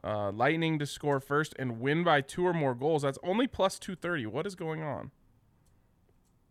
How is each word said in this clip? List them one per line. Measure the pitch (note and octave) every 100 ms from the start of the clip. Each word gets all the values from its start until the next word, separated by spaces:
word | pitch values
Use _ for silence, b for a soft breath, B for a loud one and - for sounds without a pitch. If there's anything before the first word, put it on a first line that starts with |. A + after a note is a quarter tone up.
Uh, | - G#2 G2+
Lightning | G#2 C3 D#3+ E3 D#3
to | C#3+
score | - D3 C#3
first | - C#3+ D#3 -
and | C3 A2+
win | C3 D#3
by | F3 D3
two | C#3 - F3+
or |
more | E3+ C#3
goals. | A#2+ C#3+ D#3
That's | C#3 C3+
only | F3 G3+ C4+
plus | - F#3+ -
two | -
thirty. | F#3 E3+ E3+ A2
What | A2+ F#3
is |
going | F#3 D#3+ D#3+
on? | D#3 A2+ - _ _ _ _ _ _ _ _ _ _ _ _ _ _